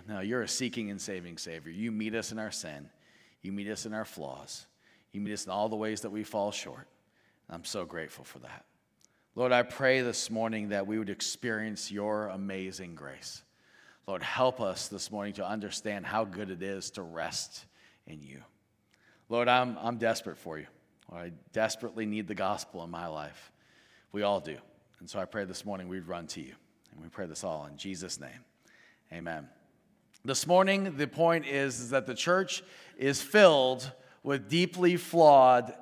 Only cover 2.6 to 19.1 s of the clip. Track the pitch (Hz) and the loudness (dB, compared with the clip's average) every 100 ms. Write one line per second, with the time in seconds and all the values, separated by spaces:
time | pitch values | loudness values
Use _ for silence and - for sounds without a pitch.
2.6 | 82 71 73 _ _ _ _ _ 92 101 | -10 -12 -16 _ _ _ _ _ -10 -8
3.6 | 101 104 110 110 107 - 71 65 71 - | -6 -6 -6 -6 -6 -8 -10 -10 -14 -16
4.6 | - _ _ _ _ 101 104 101 - 98 | -18 _ _ _ _ -8 -6 -6 -4 -2
5.6 | 107 110 110 107 110 107 104 110 101 101 | 0 0 -4 -4 -6 -8 -4 -2 -2 -4
6.6 | - 92 - _ _ _ _ _ - 85 | -10 -14 -18 _ _ _ _ _ -16 -14
7.6 | - 104 85 85 78 - 67 67 62 - | -8 -6 -6 -8 -10 -12 -20 -20 -18 -20
8.6 | - _ _ _ _ _ _ - 127 123 | -20 _ _ _ _ _ _ -2 4 4
9.6 | 123 - 135 131 123 113 - 113 113 110 | 4 2 4 4 2 -2 -4 -2 -2 -2
10.6 | 104 101 98 110 104 98 - - 123 110 | -2 -2 -2 -2 -4 -4 -6 -4 -4 -4
11.6 | 110 101 - 101 104 107 107 95 98 95 | -4 -8 -8 -4 -2 -2 -2 -6 -6 -6
12.6 | 95 90 90 80 69 67 - - _ _ | -8 -10 -12 -12 -14 -14 -14 -16 _ _
13.6 | _ _ - _ - 92 - - 127 123 | _ _ -20 _ -8 -6 -4 0 0 2
14.6 | 101 90 - 98 - 107 101 101 92 110 | -4 -4 -8 -8 -8 -6 -6 -6 -6 -6
15.6 | 101 - 110 101 87 107 107 92 101 90 | -6 -8 -6 -6 -4 -4 -4 -6 -8 -8
16.6 | 95 98 - - 85 82 82 - - - | -6 -6 -8 -12 -10 -6 -6 -6 -10 -14
17.6 | - _ - _ - 78 69 69 - _ | -20 _ -20 _ -18 -18 -16 -20 -20 _
18.6 | _ _ _ _ _ | _ _ _ _ _